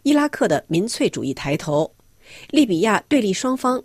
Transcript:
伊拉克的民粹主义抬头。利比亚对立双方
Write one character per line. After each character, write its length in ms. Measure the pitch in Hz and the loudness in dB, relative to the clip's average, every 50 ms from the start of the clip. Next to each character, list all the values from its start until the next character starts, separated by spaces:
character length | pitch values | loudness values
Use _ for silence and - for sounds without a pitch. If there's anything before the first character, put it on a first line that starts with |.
| _ | _
伊 100 | 277 294 | 2 2
拉 160 | 294 294 294 | 2 2 0
克 180 | - - 269 208 | -2 -2 0 0
的 160 | 160 139 - _ | 0 -2 -2 _
民 180 | 160 165 190 233 | -2 -2 0 -2
粹 220 | - - 294 185 | -2 -2 -2 -2
主 160 | - 139 113 | -2 -4 -6
义 80 | 135 131 | -6 -6
抬 240 | - - 139 143 151 | -6 -4 -4 -4 -4
头。 360 | - - 147 147 160 - - _ _ _ _ _ _ - - - - - | -4 -2 0 0 0 -2 -6 _ _ _ _ _ _ -20 -20 -20 -16 -2
利 120 | - 285 294 | 2 2 2
比 180 | 233 180 160 | 4 2 0
亚 220 | 190 226 208 185 - _ | 2 2 2 0 0 _
对 120 | 294 277 | 0 2
立 140 | 214 202 190 | 2 2 -2
双 240 | - - 254 262 262 | -2 -2 -2 -4 -2
方 260 | - 247 254 254 - | -2 -2 -2 -2 -6